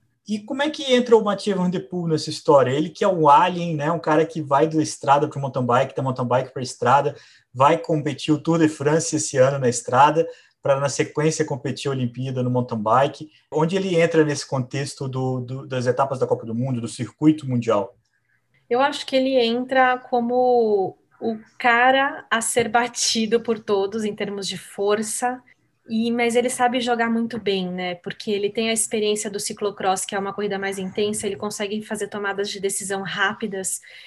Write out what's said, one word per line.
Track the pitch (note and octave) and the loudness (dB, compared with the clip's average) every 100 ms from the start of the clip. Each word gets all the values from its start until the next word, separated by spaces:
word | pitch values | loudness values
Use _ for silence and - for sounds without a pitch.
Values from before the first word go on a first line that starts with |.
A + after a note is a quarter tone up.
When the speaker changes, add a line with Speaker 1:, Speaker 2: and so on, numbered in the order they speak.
| _ _ - | _ _ -8
Speaker 1:
E | G#3+ | -8
como | - C4 | -6 -4
é | D4 | -2
que | D4+ C#4 | -2 2
entra | B3 A#3 A3+ | 2 6 6
o | |
Mathieu | G3+ G3 - F#3 | 6 0 -2 0
Van | F3+ | 0
Der | F3+ - | -2 -4
Poel | F3+ E3+ | -4 0
nessa | D#3 D3+ | -2 -2
história? | D3+ - C#3+ B2 | -2 6 6 6
Ele | C3+ E3+ | 2 -2
que | - | 0
é | G3+ | 0
um | F#3 D3+ | 4 6
alien, | - F#3 F3 E3+ D#3 | 8 6 2 -4 -2
né? | D3 | -2
Um | E3+ | -2
cara | E3 D#3 | 2 2
que | - E3+ | 2 -2
vai | C#3 C#3 D#3 | 0 2 4
da | D#3 | 2
estrada | D3+ - C#3 C#3+ D3+ | -2 -2 2 4 2
pro | - | -2
mountain | C3+ C3+ B2 | -6 -2 2
bike, | A#2+ C3+ - | 2 2 -2
da | |
mountain | C3 B2 A#2+ | -4 -2 0
bike | B2 B2 | 0 -2
pra | - | -6
estrada, | B2 - A#2+ C3+ C#3+ - - _ _ | -10 -2 4 4 2 -4 -14 _ _
vai | B2 C#3+ D#3+ | 2 4 4
competir | - D#3 D3 C3 - | 0 -2 -2 -4 0
o | D3 | 0
Tour | - E3 | 2 4
de | D#3 | 2
France | - C#3+ D#3+ D#3 D#3 | 2 0 0 0 -2
esse | - C3+ | -2 4
ano | C3 C#3 | 4 4
na | B2+ | 0
estrada, | A#2 - B2 D3 D#3 E3 - _ _ | -2 0 4 6 4 -2 -6 _ _
pra | - C3+ | 0 0
na | C#3 | 0
sequência | - D3+ - D#3 D#3 | -2 -2 0 0 0
competir | D#3 C3+ C#3 B2 C#3+ | -2 -4 -6 -6 -4
a | C3+ | -2
Olimpíada | B2 B2 C3 B2+ | -4 -4 -6 -2
no | B2 | 0
mountain | B2 A#2+ A2+ | 0 -2 -4
bike. | G#2+ B2 D3 - - _ _ | 2 2 2 -2 -16 _ _
Onde | D3+ D#3+ F#3+ | -2 0 0
ele | F#3+ E3+ | 0 2
entra | E3 E3 | 4 4
nesse | D3+ C#3+ - | 2 0 -4
contexto | C3+ B2 C3+ C#3 - C3+ | -4 -4 -6 -6 -8 -8
do, | C3 C3 B2+ | -4 -4 -4
do, | A#2+ C3 C3+ | -6 -10 -6
das | B2+ B2 | -2 0
etapas | A#2+ C3+ B2+ | 0 0 0
da | B2 | -2
Copa | A#2+ A2 | -2 -2
do | |
Mundo, | A2+ C3+ A#2+ | -4 -4 -4
do | A2 | -6
circuito | - A2 - D3+ D3+ C3+ | -8 -10 2 2 2 0
mundial? | B2 A2+ G#2 G2 - _ _ _ _ _ _ _ | -2 2 0 -2 -10 _ _ _ _ _ _ _
Speaker 2:
Eu | A#3+ | 0
acho | C#4 C#4+ - | 0 -2 -2
que | C4+ | 0
ele | C4 C4 | 2 2
entra | A3+ A#3 B3+ C4 B3+ B3+ | 2 0 0 2 2 2
como | - A#3+ A#3 B3 B3+ B3 A3+ G#3 F#3 - _ _ | -2 -2 0 2 2 4 4 2 0 -6 _ _
o | A3+ A3 - - | -6 -6 -10 -2
cara | B3 A#3 B3+ C4+ C#4 D#4 - | 2 4 4 4 0 -4 -4
a | A3+ | -4
ser | A3+ - A3+ | 0 -2 0
batido | A#3 A#3+ A#3+ - A#3 A3 A3+ | 0 0 -2 -2 0 0 0
por | A3+ A3 | 0 -4
todos | - G3+ G3 A3 G#3+ | -2 -2 -2 -4 -6
em | G3+ | -6
termos | G3+ G3+ F#3+ | -8 -6 -8
de | F#3 | -10
força, | - - G3+ G#3+ G#3+ - B3 B3+ - _ _ _ - | -12 -4 0 0 -2 -4 -4 -4 -12 _ _ _ -6
e, | A3+ A#3 | -2 0
mas | A#3 A#3 A#3 | 0 2 2
ele | B3 | 0
sabe | - B3 B3+ | 2 2 2
jogar | A#3+ A#3 A3+ | 0 0 0
muito | A3+ A3+ A#3 | 0 -2 -4
bem, | G#3 G3 F3+ | -2 -2 -2
né? | F3+ F3+ F3 | -4 -6 -8
Porque | - - - | -10 -10 -6
ele | G3+ G3+ | -4 -2
tem | G#3 A3+ | -2 -2
a | |
experiência | A3+ - A3+ G#3+ G#3 G#3+ | -2 -2 -2 0 -2 -4
do | G3+ | -6
ciclocross, | - G#3+ G#3 G3 G3 F#3+ - | -8 -6 -6 -2 -2 -2 -2
que | |
é | G3+ | -4
uma | G3 | -4
corrida | G3 G3+ G3 | -4 -4 -4
mais | G3 G3 | -4 -6
intensa, | F#3 G3 G#3 G#3+ G#3+ | -6 -4 -2 -2 -6
ele | G3+ | -6
consegue | G#3 G#3+ G#3 G#3+ | -8 -6 -6 -6
fazer | G#3+ G#3 G3+ | -6 -8 -8
tomadas | G#3+ G3+ G3 G3+ | -6 -6 -4 -6
de | G3+ | -4
decisão | G3 G3 F#3+ G3 | -4 -4 -6 -6
rápidas | F#3+ G3 G3 G#3+ G#3+ F#3+ F#3 - - - | -6 -2 -2 -2 -6 -6 -6 -8 -12 -20